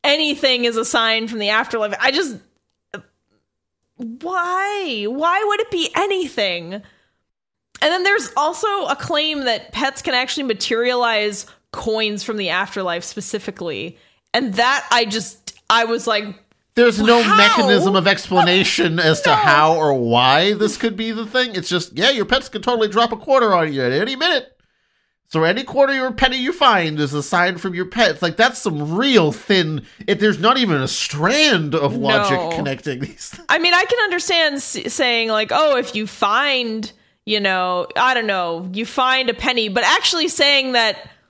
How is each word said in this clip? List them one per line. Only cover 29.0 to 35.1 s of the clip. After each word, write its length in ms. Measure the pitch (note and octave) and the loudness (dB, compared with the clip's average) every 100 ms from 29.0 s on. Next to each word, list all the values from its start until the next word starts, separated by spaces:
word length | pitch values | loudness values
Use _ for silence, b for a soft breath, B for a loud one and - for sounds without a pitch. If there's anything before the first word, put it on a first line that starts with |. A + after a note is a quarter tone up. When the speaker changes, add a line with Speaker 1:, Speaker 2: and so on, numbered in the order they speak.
| C#4 A#3 D#3 | 4 4 4
Speaker 2:
thin, 540 | - - G3 D#3 D#3 B B G#3 | 0 0 0 2 -4 B B -4
if 120 | G3 | 0
there's 180 | G#3 F3 | 2 2
not 160 | G#3 C4 | 2 2
even 240 | A3+ D3 | 2 0
a 80 | C3 | 0
strand 840 | - - D3 E3+ F#3+ G3+ F3+ D3+ | -4 -6 -2 0 2 2 2 0
of 200 | D3+ C#3 | 0 -2
logic 440 | - C#3 C3+ G3 F#3 | -2 0 0 0 -2
Speaker 1:
No. 100 | E3 E3 | -2 -4
Speaker 2:
connecting 440 | C#3+ C3+ D3+ B2+ | -6 -6 -8 -8
these 280 | C3+ - - | -10 -12 -16
things. 160 | - E4+ | -16 -2
Speaker 1:
I 100 | D#4+ | 0
mean, 160 | F4 | 2
I 100 | F4 | 2
can 140 | F#4 A#4+ | 2 0
understand 500 | G#4 F4+ - E4+ D#4+ C#4 | 0 -2 0 0 0 -2
s-, 360 | - - - | -4 -4 -4
saying, 360 | - B3+ | -2 0